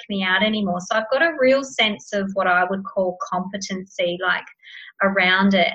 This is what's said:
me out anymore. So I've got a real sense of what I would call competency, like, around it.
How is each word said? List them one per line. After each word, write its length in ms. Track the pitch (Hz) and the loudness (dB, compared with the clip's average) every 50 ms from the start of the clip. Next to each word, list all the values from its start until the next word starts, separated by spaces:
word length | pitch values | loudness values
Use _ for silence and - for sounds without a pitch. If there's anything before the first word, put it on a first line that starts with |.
| - - | -6 -6
me 160 | 202 196 190 | -4 -2 0
out 180 | 185 185 190 | 0 2 2
anymore. 380 | 214 214 214 214 202 185 175 180 | 2 2 0 0 0 -2 -2 -4
So 160 | 180 - 220 | -4 -2 -2
I've 120 | 220 220 - | -2 -2 0
got 100 | 262 269 | 0 2
a 140 | 330 339 311 294 | 2 2 2 2
real 240 | 254 254 269 269 | 4 4 4 4
sense 500 | 269 269 - - 226 214 208 - - - | 0 -2 -2 0 0 0 -2 -4 -8 -6
of 160 | - 202 196 196 196 | -4 -4 -4 -2 -2
what 140 | 196 185 185 | 0 0 2
I 160 | 180 180 180 185 | 2 2 2 0
would 140 | 196 196 | -2 -4
call 340 | 196 - - 202 185 180 180 - | -8 -6 -4 -2 -2 -2 -2 -6
competency, 960 | - - 185 180 185 190 - 196 196 - 190 185 185 190 - - 180 175 175 175 | -6 -6 -4 -6 -4 -6 -8 -10 -8 -8 -8 -10 -10 -8 -4 -2 -2 -2 -2 -2
like, 220 | 185 180 175 - - - - _ - - - - - - - - | -2 -2 -2 -2 -4 -10 -20 _ -20 -20 -20 -20 -20 -14 -4 0
around 540 | 202 196 196 196 185 180 185 190 196 202 196 | 0 2 2 2 2 4 4 4 4 4 4
it. 180 | 185 - - | 4 2 2